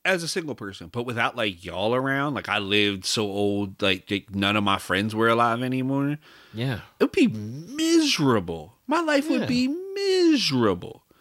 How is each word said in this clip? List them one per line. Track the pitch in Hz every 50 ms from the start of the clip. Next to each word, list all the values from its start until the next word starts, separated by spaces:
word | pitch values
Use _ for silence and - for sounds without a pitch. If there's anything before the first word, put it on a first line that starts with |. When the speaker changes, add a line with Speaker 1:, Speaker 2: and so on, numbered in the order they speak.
| -
Speaker 1:
as | 180 190 175 165
a | 151
single | - 190 165 147 117
person, | - 110 98 95 - 92
but | 85 - 120 120
without, | 127 117 117 120 123 117
like, | 120 110 107 90 85 87
y'all | 87 82 90 101 113 123
around. | 131 131 135 135 139 143 151 135
Like, | 101 -
I | - 101 107
lived | 101 95 101 104 104 104 101 95 98
so | - - 120 107
old, | 101 98 101 104 101 101 101 101 95 98 -
like, | 104 98 95 98 - -
like, | 104 98 - - 95
none | 98 98 101 104
of | 107 104
my | 98 98 92
friends | - - 90 95 104 107 107
were | 107 113
alive | 117 117 117 117 117 113 120
anymore. | 127 127 127 131 127 131 135 139 139 143 147 147 - - - - - - -
Speaker 2:
Yeah. | 110 123 139 117 82 - - _ -
Speaker 1:
It | 269
would | 285
be | - 392 277
miserable. | 196 110 107 104 110 123 143 170 196 269 311 320 330 339 330 311 277 - - 151 135 120 104 85 87 85 80 76 - _ _ _
My | - 294 339
life | 339 311 294 285 294 320
would | 269 240
Speaker 2:
Yeah. | -
Speaker 1:
be | - 247 247 254
miserable. | 262 294 359 370 392 392 392 392 392 370 370 349 330 302 247 180 160 139 123 117 104 90 87 - - - - _ _ _ _